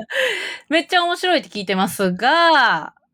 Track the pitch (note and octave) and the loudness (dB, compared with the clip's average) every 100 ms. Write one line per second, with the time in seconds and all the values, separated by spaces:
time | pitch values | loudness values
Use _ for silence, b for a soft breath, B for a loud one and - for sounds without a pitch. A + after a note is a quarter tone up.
0 | A3 C5+ B4+ G4 B B - D#4+ E4 F4+ | -8 -4 -4 -4 B B -4 -2 0 0
1 | F4 F4 F#4 D#4+ - G#3 F#3+ F#3+ F#3+ - | 0 -2 0 0 -2 -10 -4 -2 -2 0
2 | F#3+ F3+ A#3+ D#4+ E4+ D4+ A#3 E3+ - - | -2 0 0 2 4 4 4 2 -4 -16
3 | _ | _